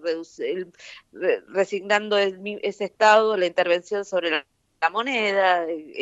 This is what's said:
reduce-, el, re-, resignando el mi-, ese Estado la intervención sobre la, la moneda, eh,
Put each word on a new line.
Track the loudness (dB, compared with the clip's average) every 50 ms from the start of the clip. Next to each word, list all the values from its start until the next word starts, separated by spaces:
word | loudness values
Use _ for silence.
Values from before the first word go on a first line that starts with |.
| -6
reduce-, | -4 -4 -4 -6 -12 -10 -8 -6 -4
el, | -4 -6 -8 -10 -14 -20 -20 -20 -20 -20 -20 _ -10
re-, | -2 0 0 0 0 -2 -2
resignando | -2 -2 0 0 -2 -4 -2 0 0 0 0 0 0
el | 0 0 0 -2 -6
mi-, | -10 -10 -8 -6 -6
ese | -6 -6 -6 -8
Estado | -10 -2 2 4 6 6 6 6 4 2
la | 0 0
intervención | 0 0 0 2 2 2 0 0 -4 -6 -6 -4
sobre | -4 -4 -2 0 0
la, | -2 -2 -4 _ _ _ _ _ _ _
la | -2 -2
moneda, | -2 -2 -4 -2 -2 -2 0 0 2 2 4 4 4 2 2 -2
eh, | -6 -8 -10 -10 -8 -8